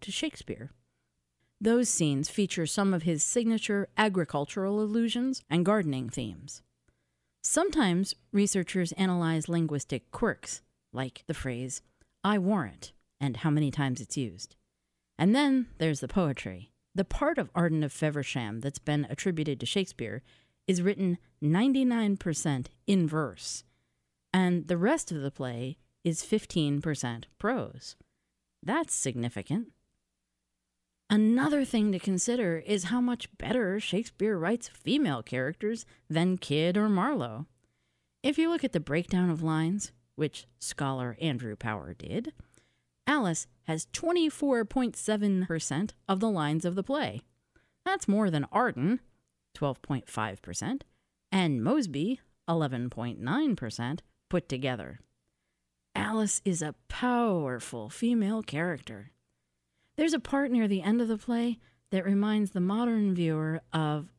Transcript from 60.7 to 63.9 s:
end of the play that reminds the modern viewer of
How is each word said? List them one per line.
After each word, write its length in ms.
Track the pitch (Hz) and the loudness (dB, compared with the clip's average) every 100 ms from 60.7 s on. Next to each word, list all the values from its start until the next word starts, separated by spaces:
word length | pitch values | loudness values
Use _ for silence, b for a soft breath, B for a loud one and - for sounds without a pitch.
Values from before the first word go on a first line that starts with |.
| 196 | 2
end 180 | 196 233 | 2 2
of 60 | 226 | 2
the 100 | 214 | -2
play 420 | - 233 240 226 b b b | -2 0 0 -4 b b b
that 140 | 190 | -2
reminds 460 | 180 202 208 214 196 | 2 2 2 2 0
the 100 | 185 | 0
modern 540 | 180 214 240 226 202 | 0 0 0 2 2
viewer 480 | 175 165 156 156 160 - | 2 2 0 0 -2 -2
of 400 | 160 156 | -2 0